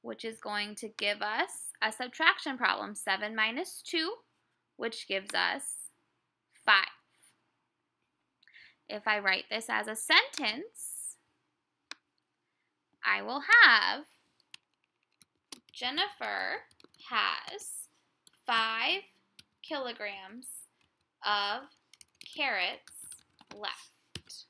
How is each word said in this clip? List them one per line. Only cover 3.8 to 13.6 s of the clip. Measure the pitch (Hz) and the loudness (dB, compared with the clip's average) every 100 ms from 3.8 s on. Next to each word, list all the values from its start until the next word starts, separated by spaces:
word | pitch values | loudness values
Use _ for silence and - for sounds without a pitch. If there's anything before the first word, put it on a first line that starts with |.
two, | - 339 330 466 _ _ _ _ _ - | -2 -2 -2 -4 _ _ _ _ _ -8
which | 233 226 - | -6 -6 -6
gives | 196 196 | -6 -2
us | 185 180 277 - - - _ _ _ _ _ _ - - | 0 2 0 -4 -6 -8 _ _ _ _ _ _ -4 6
five. | 202 185 - _ - - _ _ _ _ _ _ _ _ _ _ _ _ - - _ _ | 6 6 -6 _ -20 -20 _ _ _ _ _ _ _ _ _ _ _ _ -20 -20 _ _
If | 208 220 | -6 0
I | 214 | 2
write | 196 190 - | 2 0 0
this | 226 220 | -6 -2
as | 220 208 | -2 0
a | 220 | -2
sentence, | - 330 523 - 240 226 440 - - - - - _ _ _ _ _ _ _ - _ _ _ _ _ _ _ _ _ _ | 6 6 6 -2 -2 -4 -10 -2 2 2 0 -8 _ _ _ _ _ _ _ -20 _ _ _ _ _ _ _ _ _ _
I | - 196 | -2 -2
will | 202 269 277 466 | -2 -6 6 10